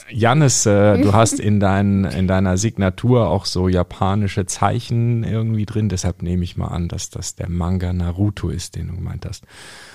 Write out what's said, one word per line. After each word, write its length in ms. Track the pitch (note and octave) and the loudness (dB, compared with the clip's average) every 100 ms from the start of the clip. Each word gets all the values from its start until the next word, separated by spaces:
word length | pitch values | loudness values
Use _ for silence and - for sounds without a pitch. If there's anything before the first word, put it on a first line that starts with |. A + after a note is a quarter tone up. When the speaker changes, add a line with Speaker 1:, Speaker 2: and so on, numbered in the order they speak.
| - | -12
Speaker 1:
Jannis, 560 | A#2+ A2+ C#3+ C#3+ B2 A2+ | 0 2 4 4 4 2
äh, 320 | G2+ G#2 G2+ | 4 6 4
du 120 | G2+ | 4
Speaker 2:
<laughs> 20 | |
Speaker 1:
hast 240 | A2 A2+ C#4+ | 4 4 2
in 200 | G#2+ G#2 | 0 2
dein, 440 | G2 G2 G2+ G2 | 2 2 2 2
in 220 | F#2+ D2+ F#2 | 0 0 0
deiner 320 | F#2+ F#2+ F#2 | 2 2 0
Signatur 680 | A2+ - F#2+ F#2 A#2 B2 G#2+ | 0 0 -2 0 2 2 2
auch 180 | F2+ - | 0 -2
so 220 | - F#2 | 0 2
japanische 760 | F2+ F2 - G2 G2 G2+ - F2+ | 2 0 -2 -2 0 0 -2 -6
Zeichen 760 | - G3+ C3 - A#2 A#2 A#2+ | -2 0 0 -2 -2 0 -2
irgendwie 400 | A2 A2 A2+ A2 | -2 -2 -2 -2
drin, 240 | G#2 G#2+ G#2+ | -2 -2 -2
deshalb 340 | F#2+ F#2 - | -2 -4 -4
nehme 200 | E2+ F2+ | -2 -2
ich 120 | E2+ - | -2 -4
mal 100 | E2+ | -6
an, 200 | F2 E2+ | -4 -4
dass 200 | E2 - | -6 -8
das 280 | - - - | -10 -12 -10
der 120 | F2+ | -6
Manga 440 | F2 E2+ F#2 F2+ | -4 -2 -2 -2
Naruto 560 | F2+ F2 E2+ G#2 G#2 F2 | -2 -4 0 -2 -2 -6
ist, 240 | F2 - | -6 -8
den 140 | - E2+ | -10 -10
du 80 | F2+ | -8
gemeint 280 | F2+ F2+ | -8 -10
hast. 200 | - - - - - - - | -10 -14 -16 -20 -20 -20 -20